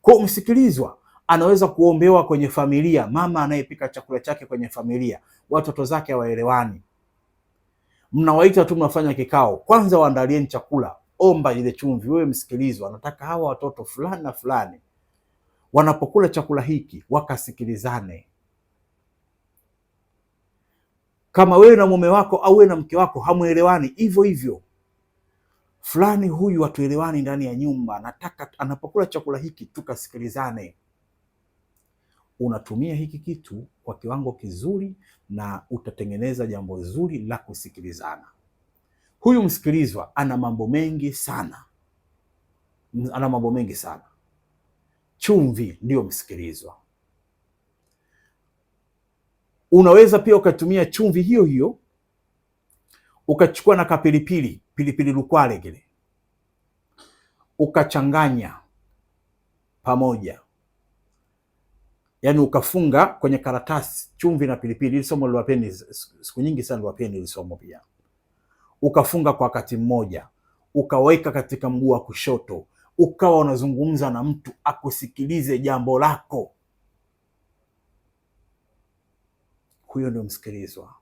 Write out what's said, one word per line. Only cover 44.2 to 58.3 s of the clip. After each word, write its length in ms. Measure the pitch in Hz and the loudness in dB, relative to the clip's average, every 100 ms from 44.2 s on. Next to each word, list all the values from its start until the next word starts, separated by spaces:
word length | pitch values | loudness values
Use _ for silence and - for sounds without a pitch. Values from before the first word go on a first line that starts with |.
| _ _ _ _ _ _ _ _ _ _ | _ _ _ _ _ _ _ _ _ _
Chumvi 600 | - 202 135 113 107 - | 0 2 2 -2 -8 -10
ndio 200 | 113 135 | -4 -2
msikilizwa. 760 | 98 - - 87 85 78 82 _ _ _ _ _ _ _ _ _ _ _ _ _ _ _ _ _ _ _ _ _ _ _ _ _ _ _ _ _ _ | -4 -12 -14 -14 -14 -14 -20 _ _ _ _ _ _ _ _ _ _ _ _ _ _ _ _ _ _ _ _ _ _ _ _ _ _ _ _ _ _
Unaweza 480 | 180 185 190 220 202 | 8 10 10 10 6
pia 180 | 208 208 | 6 4
ukatumia 500 | 196 - 170 190 165 | 4 0 -2 0 -2
chumvi 360 | - 214 170 | 0 0 0
hiyo 220 | 180 240 | 2 2
hiyo, 340 | 165 131 165 - _ _ _ _ _ _ _ _ _ _ _ _ _ _ - | 4 2 -2 -4 _ _ _ _ _ _ _ _ _ _ _ _ _ _ -4
ukachukua 480 | 151 170 - - 196 | 2 2 4 2 2
na 80 | |
kapilipili, 760 | 170 160 156 147 147 175 123 - _ | 2 0 2 0 -2 -4 -4 -10 _
pilipili 380 | - 143 143 143 | -6 -6 -2 -2
lukwale 460 | 139 135 160 131 101 | -2 0 0 0 -2
kile, 260 | 87 80 _ _ _ _ _ _ _ _ _ _ _ _ _ _ _ _ _ - | -12 -20 _ _ _ _ _ _ _ _ _ _ _ _ _ _ _ _ _ -4
ukachanganya 960 | 147 - 151 147 139 156 147 | 0 2 0 0 0 0 0